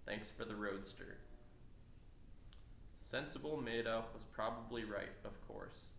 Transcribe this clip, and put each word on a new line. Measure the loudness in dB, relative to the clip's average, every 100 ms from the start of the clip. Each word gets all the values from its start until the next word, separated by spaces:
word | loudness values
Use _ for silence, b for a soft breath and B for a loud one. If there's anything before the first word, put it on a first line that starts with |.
Thanks | 2 0 0
for | -2 0
the | 2
roadster." | 4 2 0 -6 -6 -6 -8 -10 -10 -12 -12 -12 -12 -12 -12 -12 -10 -10 -10 -10 -10 -10 -10 -10
Sensible | 0 2 2 0 2 4
Maida | 6 6 6 6 4
was | -2
probably | -6 4 4 4 0 0
right, | 4 2 2 -2
of | -4 -4 -4
course | -4 -4 -4 -6